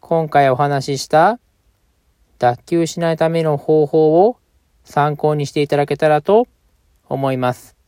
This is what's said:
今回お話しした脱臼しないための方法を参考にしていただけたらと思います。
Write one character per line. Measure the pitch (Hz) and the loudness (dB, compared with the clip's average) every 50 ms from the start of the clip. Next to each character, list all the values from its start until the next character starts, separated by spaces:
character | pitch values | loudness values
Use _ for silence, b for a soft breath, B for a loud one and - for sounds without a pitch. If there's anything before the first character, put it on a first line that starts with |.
| - | -4
今 | - 170 165 165 151 | -2 -2 -2 -2 0
回 | - 147 143 135 | 2 2 2 2
お | 127 | 2
話 | 120 143 143 143 139 131 - 139 135 | 0 0 -2 -2 -4 -4 -4 -8 -8
し | - | -6
し | - | 0
た | - 151 165 196 226 247 _ _ _ _ _ _ _ _ _ _ _ _ _ _ _ _ _ _ _ _ | 2 2 2 2 0 -2 _ _ _ _ _ _ _ _ _ _ _ _ _ _ _ _ _ _ _ _
脱 | - 123 120 - _ - - | -2 -2 -2 -2 _ -4 -2
臼 | 170 170 | -2 -2
し | 156 - 175 | -2 -4 -4
な | 170 165 165 | -4 -4 -2
い | |
た | 156 165 160 | 0 -2 -2
め | 165 165 160 | 0 -2 -2
の | 156 151 | -2 -2
方 | 143 - - 156 156 151 | -4 -2 0 0 0 0
法 | 147 - 160 156 156 156 170 190 | 2 2 2 2 4 4 4 4
を | 226 247 _ _ _ _ _ _ _ _ _ _ | 2 2 _ _ _ _ _ _ _ _ _ _
参 | - - 147 143 151 151 | -6 -2 -2 -2 -2 -2
考 | 143 - 151 151 | -2 -2 -2 -2
に | 151 143 | -2 -4
し | 139 - | -6 -4
て | 151 147 | -4 -2
い | 139 | -2
た | - | 0
だ | 143 147 | -2 -2
け | 147 147 | -2 -2
た | - - 156 | -2 0 0
ら | 151 151 147 | 0 0 0
と | - 196 220 254 _ _ _ _ _ _ _ _ _ _ _ _ _ | 2 2 2 2 _ _ _ _ _ _ _ _ _ _ _ _ _
思 | 139 139 135 135 131 | -8 -4 -4 -4 -4
い | |
ま | 127 127 123 123 | -2 -2 -4 -4
す。 | - - - _ _ _ | -4 -12 -20 _ _ _